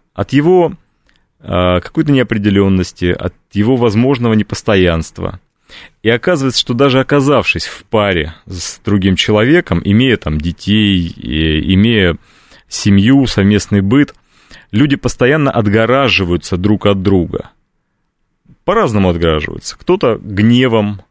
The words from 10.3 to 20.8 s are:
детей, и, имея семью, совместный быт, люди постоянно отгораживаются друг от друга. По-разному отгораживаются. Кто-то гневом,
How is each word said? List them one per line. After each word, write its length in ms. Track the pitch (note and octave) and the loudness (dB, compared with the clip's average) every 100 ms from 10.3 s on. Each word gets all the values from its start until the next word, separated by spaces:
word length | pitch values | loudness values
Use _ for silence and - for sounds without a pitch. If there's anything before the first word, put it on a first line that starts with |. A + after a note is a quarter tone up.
| D#2 | -4
детей, 680 | E2 D#2+ - G#2+ G#2 F#2 E2 | -4 -6 -2 0 2 0 -2
и, 640 | - - D2 D#2 D#2 - F#2+ | -8 -8 -4 -2 0 0 2
имея 420 | A2 A2+ F2+ D#2+ _ _ _ - - | 2 2 0 -2 _ _ _ -20 -14
семью, 580 | - A2 G2 G#2 C3+ B2+ | -4 0 2 4 4 2
совместный 540 | - G2 G#2 - G2+ | 0 2 2 0 -2
быт, 320 | G2 C3 D3 - _ _ - - _ | 2 2 0 -4 _ _ -20 -20 _
люди 240 | G#2 D3 C3+ | 0 0 0
постоянно 560 | B2 - B2+ D#3 C#3 | -4 -2 0 0 0
отгораживаются 1080 | - G#2 G#2+ A2+ C3 C3+ - F2+ F2 - F2+ | 0 0 2 2 0 0 0 0 -2 -4 -4
друг 280 | G2 G#2 G2+ | -2 0 0
от 140 | G2 | 0
друга. 480 | F#2 G2 E2 - - _ _ _ _ _ _ _ _ _ _ _ | 2 0 0 -6 -12 _ _ _ _ _ _ _ _ _ _ _
По-разному 460 | - G#3+ F3+ G#2+ F#2+ | -4 -2 0 0 0
отгораживаются. 680 | E2+ E2 D#2 D#2 - - - | 0 0 -2 -4 -10 -14 -10
Кто-то 380 | - F#3 C3 A2 | -4 0 0 -2
гневом, 800 | - G2 G#2+ A#2+ C3 A2+ | -4 0 2 4 2 0